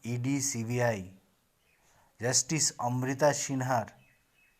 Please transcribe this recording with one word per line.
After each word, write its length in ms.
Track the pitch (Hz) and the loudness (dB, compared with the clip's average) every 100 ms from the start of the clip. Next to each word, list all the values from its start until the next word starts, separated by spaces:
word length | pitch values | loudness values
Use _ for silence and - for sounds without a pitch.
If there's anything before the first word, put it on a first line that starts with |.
ইডি, 380 | 113 120 127 139 | -6 -4 -2 -2
সিবিআই, 720 | 123 117 113 123 120 104 92 - _ _ _ _ _ _ _ _ _ _ | -2 -4 -2 2 2 2 -6 -16 _ _ _ _ _ _ _ _ _ _
জাস্টিস 520 | 117 127 - 156 - - | 0 0 0 0 0 0
অমৃতা 540 | 123 127 127 135 147 | -2 0 -2 4 4
সিনহার 540 | 131 - 135 127 123 104 - _ _ _ _ _ | 4 -2 -2 0 0 -2 -10 _ _ _ _ _